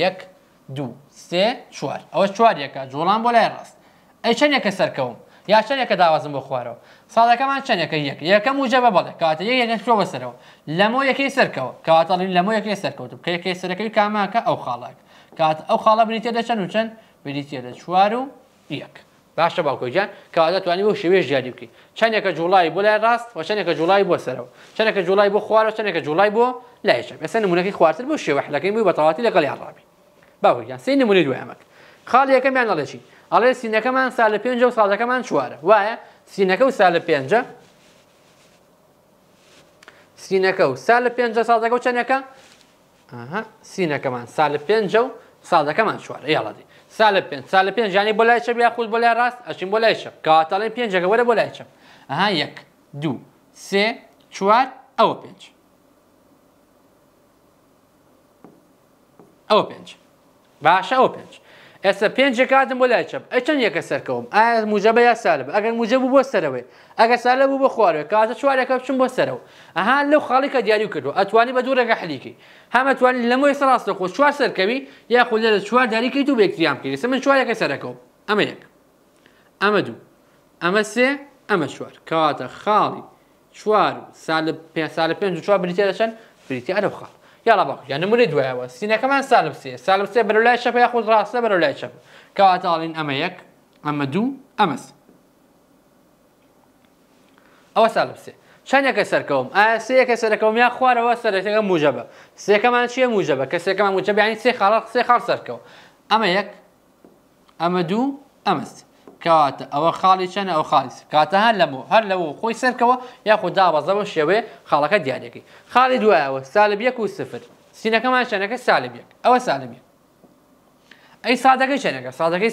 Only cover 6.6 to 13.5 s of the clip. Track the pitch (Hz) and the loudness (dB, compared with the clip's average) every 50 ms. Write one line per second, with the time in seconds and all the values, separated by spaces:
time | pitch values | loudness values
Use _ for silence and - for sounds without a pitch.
6.6 | 120 123 117 - _ - - _ _ _ - 226 226 240 240 233 269 269 277 269 | -8 -8 -12 -16 _ -20 -20 _ _ _ 2 2 4 4 4 2 2 -2 -2 -4
7.6 | 262 269 233 180 160 147 156 156 147 139 - - 143 165 196 208 208 262 269 277 | -2 -2 -2 -2 -2 -2 -2 -4 -4 -4 -8 -6 0 2 2 2 2 2 -2 -2
8.6 | 277 240 247 254 247 240 202 170 139 139 - - 170 160 156 156 180 220 254 262 | -2 0 0 2 2 4 2 2 0 -2 -6 -2 -2 -2 0 -2 -2 -2 0 0
9.6 | 240 226 233 208 - 247 233 208 180 - - 131 123 123 120 - - - - _ | 0 0 -2 -4 0 0 2 2 2 -2 -4 -10 -10 -12 -14 -16 -20 -20 -20 _
10.6 | _ - 151 170 202 214 233 262 277 269 247 - 277 269 269 262 220 165 - 139 | _ -8 0 0 2 2 2 0 0 0 0 0 -2 -4 0 0 0 0 0 -6
11.6 | 131 120 - - - - 160 160 165 165 190 180 185 190 185 180 175 202 226 214 | -8 -8 -10 -10 0 2 4 4 4 2 0 -2 -2 0 0 0 0 2 0 -2
12.6 | 196 214 202 196 - - - - 127 123 135 120 - 170 175 175 175 190 | -2 -4 -6 -4 -6 -8 -8 -8 -14 -14 -16 -10 -6 -6 -6 -4 -4 -6